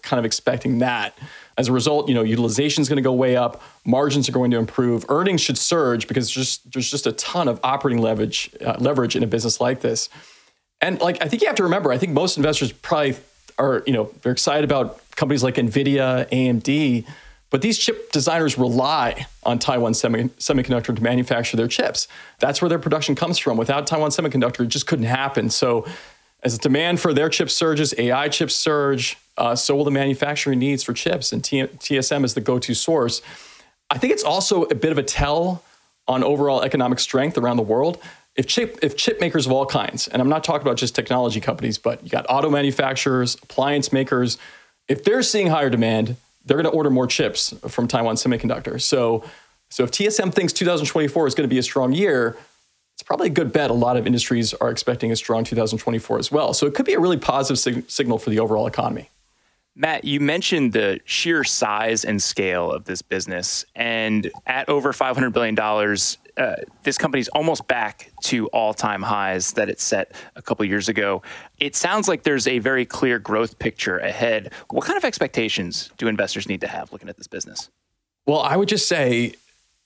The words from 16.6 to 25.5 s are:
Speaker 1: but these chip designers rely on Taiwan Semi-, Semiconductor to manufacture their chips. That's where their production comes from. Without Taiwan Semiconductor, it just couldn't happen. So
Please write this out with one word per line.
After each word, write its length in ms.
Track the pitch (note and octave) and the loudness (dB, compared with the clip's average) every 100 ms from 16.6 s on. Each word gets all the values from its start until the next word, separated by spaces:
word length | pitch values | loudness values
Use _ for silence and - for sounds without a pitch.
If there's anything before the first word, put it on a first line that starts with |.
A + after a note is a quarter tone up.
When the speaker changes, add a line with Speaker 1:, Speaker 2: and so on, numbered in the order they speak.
| C3+ D3 C#3+ A#2+ A2+ - - - _ | 2 2 2 0 -2 -14 -20 -20 _
Speaker 1:
but 100 | C3+ | 0
these 160 | G#3 A3 | 0 0
chip 340 | - A3 - | -2 -4 -4
designers 460 | D3 D3 E3 D3+ B2+ | -2 0 2 0 2
rely 680 | B2 A#2+ C3+ D#3 A#2+ - - - | 2 2 2 0 0 -4 -10 -6
on 160 | - A#2+ | -2 0
Taiwan 340 | - B2 A#2 | 0 2 2
Semi-, 340 | A#2 A#2 A2+ B2+ - | 2 0 0 -2 -4
Semiconductor 540 | - C#3 B2 A#2+ A#2+ | -2 0 2 0 0
to 80 | G#2+ | 0
manufacture 540 | A#2 B2 B2+ A#2 A#2 A2+ | 0 0 0 -2 0 -2
their 140 | A#2 | 0
chips. 400 | - - - - - - - | 0 -2 -2 -6 -12 -20 -2
That's 220 | C3 C#3 | 0 2
where 60 | F3 | 0
their 120 | E3 | 0
production 360 | D3+ D#3 D3 C3+ | 0 0 0 0
comes 220 | E3+ F3 | 0 0
from. 180 | C#3 A2+ | 0 0
Without 320 | A#2+ C#3+ C#3+ | 2 0 0
Taiwan 220 | D#3 D3+ | 0 0
Semiconductor, 560 | D#3+ D#3 C3+ B2 - A#2 | 0 0 2 0 0 -2
it 20 | |
just 200 | C#3+ - | -2 -2
couldn't 180 | D3 A2+ | 0 0
happen. 440 | B2+ C3+ - | 0 0 0
So 360 | A2 | 0